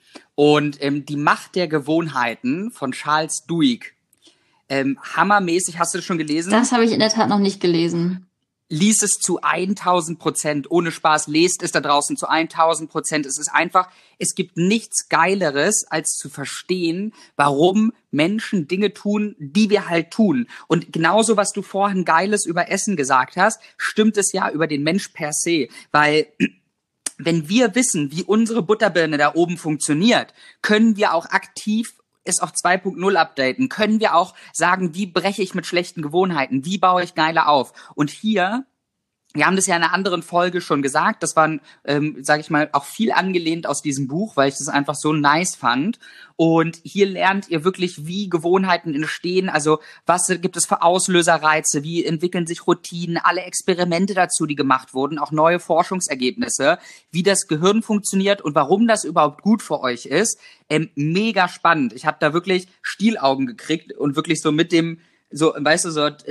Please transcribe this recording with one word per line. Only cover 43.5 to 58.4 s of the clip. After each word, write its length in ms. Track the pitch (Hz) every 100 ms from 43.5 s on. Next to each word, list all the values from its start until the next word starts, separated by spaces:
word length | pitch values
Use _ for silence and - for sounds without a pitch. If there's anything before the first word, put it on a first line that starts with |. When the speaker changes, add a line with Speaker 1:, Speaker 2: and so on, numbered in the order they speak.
| 170 156
Speaker 1:
aus 140 | 143
diesem 240 | 151 135 135
Buch, 280 | 156 214 -
weil 120 | 139
ich 80 | 139
das 120 | 139
einfach 260 | 143 143 147
so 180 | 151
nice 420 | 156 143 156 185 -
fand. 440 | 123 123 180 - - - - -
Und 440 | 165 165 165 -
hier 220 | - 196 196
lernt 420 | 185 185 196 -
ihr 140 | 170
wirklich, 440 | 165 185 180 165 151
wie 200 | 190 202
Gewohnheiten 680 | 170 170 190 190 170 170 143
entstehen, 520 | 151 - 180 185 185
also 320 | 151 147 156 - - -
was 200 | 180 - 175
gibt 160 | 180 170
es 80 | -
für 160 | 202
Auslöserreize, 1040 | 170 185 185 175 170 160 156 156 - 151
wie 200 | 147 170 147
entwickeln 420 | 156 175 180 165
sich 180 | 170 -
Routinen, 520 | 175 - 170 175 170
alle 240 | 175 175
Experimente 720 | 180 - - 175 180 170 196 190
dazu, 320 | 175 - 156
die 80 | 143
gemacht 400 | 135 131 - 131
wurden, 240 | 143 151
auch 120 | 143
neue 280 | 156 160 175
Forschungsergebnisse, 1200 | - 165 175 185 - 135 123 117 123 - 139 170 - - _
wie 100 | 165
das 240 | 185 190 -
Gehirn 360 | 151 185 214
funktioniert 580 | 220 208 - 196 196 202